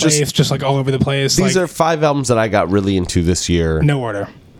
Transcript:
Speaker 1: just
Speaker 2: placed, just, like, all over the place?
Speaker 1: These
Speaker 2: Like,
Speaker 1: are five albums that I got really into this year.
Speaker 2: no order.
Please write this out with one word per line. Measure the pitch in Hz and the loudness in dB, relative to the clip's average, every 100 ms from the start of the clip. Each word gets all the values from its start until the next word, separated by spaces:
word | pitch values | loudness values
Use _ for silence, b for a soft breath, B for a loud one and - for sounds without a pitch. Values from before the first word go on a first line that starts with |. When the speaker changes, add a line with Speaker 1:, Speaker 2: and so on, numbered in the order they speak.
Speaker 1:
just | 156 151 | 0 0
Speaker 2:
placed, | 139 - | 0 0
just, | 143 | -2
like, | 135 | -2
all | 135 139 | -2 -2
over | 135 | 0
the | 131 | 0
place? | 139 139 135 | 0 0 0
Speaker 1:
These | - 190 185 | 0 0 0
Speaker 2:
Like, | |
Speaker 1:
are | 170 | -2
five | - 160 160 | 0 0 2
albums | 151 143 127 | 0 0 0
that | 113 | 0
I | 110 | 2
got | 104 85 | 0 2
really | 101 98 95 | 0 2 0
into | 87 92 | 0 0
this | 85 85 - | 0 0 0
year. | 85 80 80 | 0 2 2
Speaker 2:
no | 147 143 | 0 0
order. | 117 101 98 - - | -4 -6 -8 -14 -14